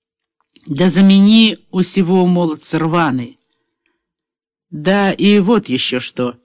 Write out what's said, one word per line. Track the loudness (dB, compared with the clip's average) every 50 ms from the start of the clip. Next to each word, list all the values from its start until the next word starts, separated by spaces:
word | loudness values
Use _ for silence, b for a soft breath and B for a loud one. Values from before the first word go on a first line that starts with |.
| _ _ _ _ _ _ _ _ _ _ _ _ _
да | -10 -4 0 0 2
замени | 2 4 4 6 6 6 6 4 4 4 4 2 0 -4 _ _
у | -4 -4 -4
сего | -2 -2 -2 0 0 0 2 2
молодца | 2 0 0 -2 -4 -6 -8 -8 -6 -4 -4
рваный. | -4 -2 -2 -2 -2 -2 -2 -4 -8 -10 -14 _ _ _ _ _ _ _ _ _ _ _ _ _ _ _ _ _ _ _ _ _ _ _ _ _ _ _
Да | -16 -8 -4 -2 -2 0 0 -2 -2
и | -2 0 0 2 0
вот | 0 0 -2 -2 -2 -4
еще | -6 -6 -4 -6 -6 -6
что» | -8 -8 -8 -8 -8 -8 -8 -12